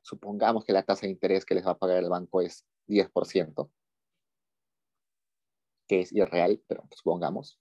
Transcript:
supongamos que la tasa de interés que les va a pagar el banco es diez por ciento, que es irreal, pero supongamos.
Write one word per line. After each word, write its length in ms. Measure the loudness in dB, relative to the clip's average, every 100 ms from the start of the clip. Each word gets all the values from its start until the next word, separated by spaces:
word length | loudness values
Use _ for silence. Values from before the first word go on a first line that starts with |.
supongamos 600 | -16 -14 -10 0 0 0 0
que 80 |
la 100 | 0
tasa 240 | 0 -4 -4
de 40 |
interés 340 | -4 0 0 0
que 100 | -2
les 100 | 0
va 60 |
a 60 | -2
pagar 200 | 0 0
el 120 | 0
banco 320 | -4 -2 -2
es 240 | -2 -6 _ _ 0
diez 240 | 0 2
por 160 | -2 0
ciento, 460 | -2 -2 -6 -10 _ _ _ _ _ _ _ _ _ _ _ _ _ _ _ _ _ _ _ _ _ _
que 140 | 0
es 100 | 2
irreal, 520 | 0 2 4 2 2 _
pero 200 | -10 -10 -6
supongamos. 640 | -4 -2 -2 -6 -12 _